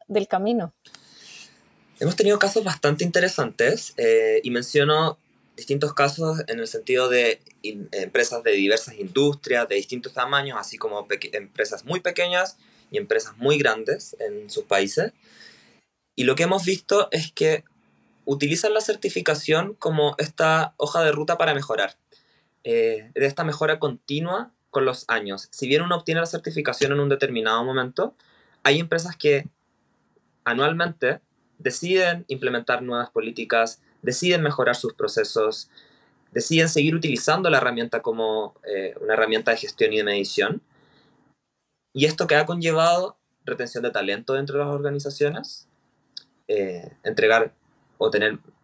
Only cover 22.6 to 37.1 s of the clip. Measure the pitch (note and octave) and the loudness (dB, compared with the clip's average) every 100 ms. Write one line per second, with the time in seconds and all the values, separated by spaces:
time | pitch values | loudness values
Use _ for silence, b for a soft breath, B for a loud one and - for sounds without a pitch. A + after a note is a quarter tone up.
22.6 | B2 A#2 A2+ A2 A2 - C#3 C#3+ D#3+ D3 | -2 2 2 0 -6 -2 0 0 -4 0
23.6 | D#3 D#3 D3 B2 - C#3+ E3+ G3 A#3+ _ | 0 0 -2 -4 -6 -4 -4 -4 -6 _
24.6 | _ - C3 B2+ - A2+ G2+ G2 - - | _ 0 2 0 -2 -4 -4 -10 -12 -6
25.6 | B2+ D3+ F3 E3+ E3 D#3+ E3 D#3+ - D#3+ | 0 2 2 -2 -2 -2 -2 -4 -6 -4
26.6 | D3+ - C#3 C#3+ C#3+ C#3 C#3 A#2+ A2 A2+ | -4 0 0 2 2 2 0 0 0 0
27.6 | B2 C3 B2+ - G#3 - b b b b | 0 -2 -4 -2 -4 -6 b b b b
28.6 | C#3 D3 E3 E3 E3+ - D3+ C#3 - _ | 2 2 0 -4 -4 -2 2 2 -2 _
29.6 | _ _ _ _ _ _ _ _ A#2+ A#2+ | _ _ _ _ _ _ _ _ -4 0
30.6 | C#3+ E3 E3+ D#3+ B2+ - _ _ _ - | 0 0 -2 -2 -2 -2 _ _ _ -8
31.6 | B2 - E3+ F#3 F3 E3+ - C#3 B2+ A#2+ | -6 -4 0 2 2 0 -6 -4 -4 -2
32.6 | A#2 B2 B2 A#2+ A#2+ A2+ A2 A#2 A2+ A#2 | -2 -4 -4 -4 -4 -4 -4 -6 -2 0
33.6 | A2+ - b b - - F3 F3 D#3+ C#3+ | 0 -4 b b -6 -2 2 2 2 2
34.6 | A#2+ B2 D3 - G#2+ - G#2 A2+ A2 G#2+ | 0 0 -4 -4 -4 0 0 0 0 -2
35.6 | - b b b b b _ - - D#3+ | -12 b b b b b _ -4 2 2
36.6 | E3 D#3+ D3+ E3 E3 | 4 4 2 2 -2